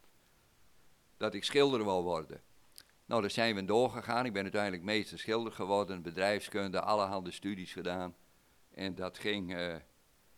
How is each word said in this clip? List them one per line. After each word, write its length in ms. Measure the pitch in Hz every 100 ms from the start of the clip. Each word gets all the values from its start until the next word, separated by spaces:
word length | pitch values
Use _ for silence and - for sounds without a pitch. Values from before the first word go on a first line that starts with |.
| - - _ _ _ _ - - - - _ -
dat 180 | 107
ik 100 | 101
schilder 400 | - 139 143 127
wou 180 | 107 92
worden. 400 | 87 82 76 69 - - - - - - -
Nou, 140 | 117
daar 100 | 101
zijn 240 | 107 117
we 60 | 104
in 60 | 95
doorgegaan. 580 | 107 127 117 110 117 127
Ik 60 |
ben 100 | 98
uiteindelijk 400 | 98 104 101 92
meester 360 | 90 107 98 85
schilder 340 | - 113 113
geworden, 500 | - 95 101 95 92
bedrijfskunde, 800 | 85 85 95 104 - 104 98 90
allerhande 500 | 95 107 98 98 90
studies 420 | - 98 101 90
gedaan. 420 | - 87 90 90 85 - _ _ _ _
En 240 | - 95
dat 240 | 92 92 -
ging, 360 | 104 104 90 90
eh, 200 | 87 82 73 _ _ _ _